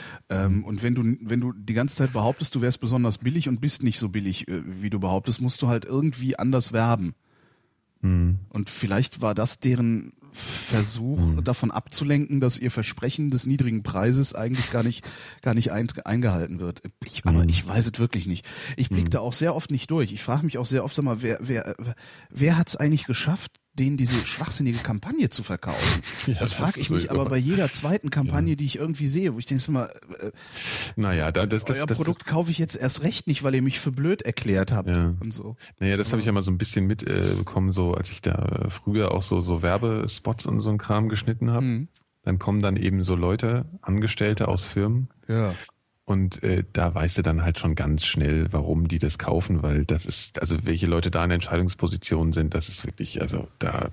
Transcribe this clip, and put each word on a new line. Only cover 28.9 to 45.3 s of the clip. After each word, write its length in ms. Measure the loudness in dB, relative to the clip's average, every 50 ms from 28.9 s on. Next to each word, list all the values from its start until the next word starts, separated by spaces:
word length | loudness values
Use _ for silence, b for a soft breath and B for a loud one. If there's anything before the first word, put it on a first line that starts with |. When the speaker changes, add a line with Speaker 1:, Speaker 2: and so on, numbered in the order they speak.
| -2 -2 -2 0
Speaker 1:
sehe, 260 | 0 0 0 0 -2
wo 40 | -2
ich 80 | -2
denke, 160 | 0 0 0
sag 100 | 2 2
mal, 180 | 0 0 -2 -4 -8 -16 -18 -16 -14 -10
äh, 100 | -10 -10 -10 B B B B B B B B B B B B
Speaker 2:
Naja, 380 | 0 0 2 2 2 2 2
da, 140 | 2 2 2
das, 180 | 2 0 -2 0
das, 160 | -2 -2 -2
Speaker 1:
euer 60 | 0
Speaker 2:
das, 100 | 0 0 0
Speaker 1:
Produkt 220 | 0 -2 -2 -4
Speaker 2:
das 60 | -2 -2
Speaker 1:
kaufe 220 | -2 0 0 0
ich 80 | 0 -2
jetzt 180 | -2 -2 -2
erst 260 | -2 0 0 0 0
recht 240 | 0 -2 -2 -2 -2
nicht, 160 | -2 -2 0
weil 120 | 0 2 2
ihr 80 | 4
mich 180 | 2 2 0 0
für 100 | -2 -2
blöd 300 | -2 0 0 0 0 0
erklärt 500 | -2 -4 -4 -2 0 2 2 2 2 2
habt 160 | 0 0 2 2
Speaker 2:
Ja. 240 | 2 4 4 2 2 -2
Speaker 1:
und 140 | -4 -8
so. 240 | -8 -8 -10 -12 -12 B B B B -2
Speaker 2:
Naja, 160 | 0 2 2
das 160 | 2 0 0
hab 80 | 0 0
ich 60 | 2
ja 60 | 2
mal 100 | 2 2
so 80 | 2 2
ein 80 | 0 0
bisschen 280 | 0 0 0 2 2
mit, 160 | 2 0 0 -2 0
äh, 260 | 0 2 2 2 2
bekommen, 360 | 0 -2 -2 0 0 2 2
so 220 | 2 2 0 0 0
als 160 | -2 -4 -6
ich 100 | -6 -4
da, 120 | -2 0 0 0 0 -2 -2 -2 -2
äh, 40 | -4
früher 400 | -4 -4 -4 -2 0 2 2 2
auch 100 | 0 0
so, 180 | 0 0 0 0
so 220 | 2 2 0 0
Werbespots 800 | 2 2 2 2 2 0 0 0 -2 -4 -4 -4 -4 -4 -4 -2 -2
und 140 | -2 0 0
so 80 | 0 0
ein 80 | 0 0
Kram 300 | 0 0 0 2 2 0
geschnitten 420 | 0 -2 0 -2 -2 0 0 0
hab. 120 | 2 2
Speaker 1:
Mhm. 260 | 2 0 0 -2 -4 -6 _ _ _ _ _ _
Speaker 2:
Dann 160 | -2 -2 0 0
kommen 220 | 0 0 0 2
dann 160 | 2 2 2
eben 260 | 2 2 2 2 2 2
so 120 | 2 2
Leute, 480 | 2 2 2 2 2 0 0 0 0 -2 -6 -10 -10
Angestellte 680 | -2 0 0 2 2 0 0 0 2 2 2 2 2 0
aus 160 | 0 0 -2
Firmen. 420 | -2 -2 0 2 2 2 0 0 -2 _ _ _
Speaker 1:
Ja. 260 | -2